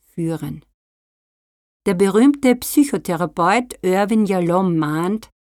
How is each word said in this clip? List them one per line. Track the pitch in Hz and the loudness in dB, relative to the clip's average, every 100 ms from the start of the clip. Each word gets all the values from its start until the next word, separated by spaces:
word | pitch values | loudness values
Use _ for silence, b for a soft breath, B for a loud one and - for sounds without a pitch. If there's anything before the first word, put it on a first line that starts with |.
| _ | _
führen. | - 165 160 147 156 _ _ _ _ _ _ _ _ _ _ _ _ - | -6 -6 -6 -8 -12 _ _ _ _ _ _ _ _ _ _ _ _ -4
Der | |
berühmte | 180 196 196 269 277 254 247 | 0 2 4 4 4 0 0
Psychotherapeut | - - 285 180 - 165 165 - 170 226 247 - | 0 0 2 -2 -4 -4 -4 0 0 0 -2 -6
Irvin | 185 185 202 220 202 | -2 0 0 0 2
Yalom | 190 170 175 190 165 | 0 0 0 0 0
mahnt | 151 156 175 214 - _ | -2 -2 -4 -6 -10 _